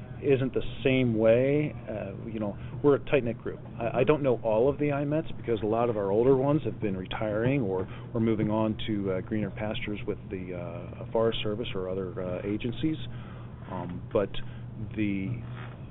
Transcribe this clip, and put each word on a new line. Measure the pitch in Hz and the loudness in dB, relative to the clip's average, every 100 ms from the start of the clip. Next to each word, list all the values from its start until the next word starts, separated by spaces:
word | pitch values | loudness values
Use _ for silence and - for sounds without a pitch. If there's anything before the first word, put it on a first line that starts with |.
| - - | -12 -2
isn't | 147 131 131 | 2 4 4
the | - - - | 0 -2 0
same | 139 131 123 110 | 4 4 4 6
way. | 113 120 135 147 151 120 - | 8 8 6 2 0 -4 -8
Uh, | 107 98 104 110 | -8 -6 -8 -8
you | 110 | -4
know, | 104 - - - | -4 -4 -8 2
we're | 143 | 4
a | 131 - | 4 4
tight-knit | 143 117 110 | 2 2 -2
group. | 104 - - - | -6 -8 -10 -6
I, | 117 110 | -2 2
I | |
don't | 127 151 | 4 4
know | 139 113 | 4 2
all | 113 107 135 | 2 4 4
of | 139 | 4
the | 147 | 0
I | 143 | 0
mets | 147 151 - - | 0 0 -2 -6
because | 117 113 | -2 0
a | 107 | 2
lot | 113 120 | 2 2
of | 107 | 2
our | 98 | 2
older | 107 127 | 4 6
ones | 131 139 127 | 6 4 2
have | 110 - | 0 -2
been | 107 95 | -2 -2
retiring | 92 - 110 104 123 139 | -4 -2 -2 2 2 2
or, | 98 92 95 - - | 0 -2 -4 -8 -6
or | 120 | 0
moving | 113 107 107 | 2 2 2
on | 110 110 107 - | 2 0 0 -2
to, | 104 98 | -2 0
uh, | 92 | -2
greener | - 107 101 | -2 -4 -4
pastures | - 107 110 - 101 104 | -4 -4 -4 -4 -6 -6
with | 95 - | -6 -8
the, | 95 90 | -8 -6
uh, | 87 87 87 87 - - | -8 -8 -8 -10 -10 -4
Forest | 113 113 110 | 2 2 2
Service | 110 104 113 | -2 -2 -4
or | 95 92 | -4 -2
other, | 95 90 92 | -2 -4 -4
uh, | 92 90 101 | -4 -4 -2
agencies. | 107 123 120 156 160 - - - - - - - | -2 -2 -2 -2 -2 -6 -10 -10 -12 -12 -12 -10
Um, | 92 87 87 - | -8 -6 -8 -2
but | 110 98 - - - - - 104 107 | 0 2 -2 -6 -8 -10 -8 -8 -2
the, | 104 98 95 - - - - - - | 0 0 -2 -4 -6 -10 -12 -12 -12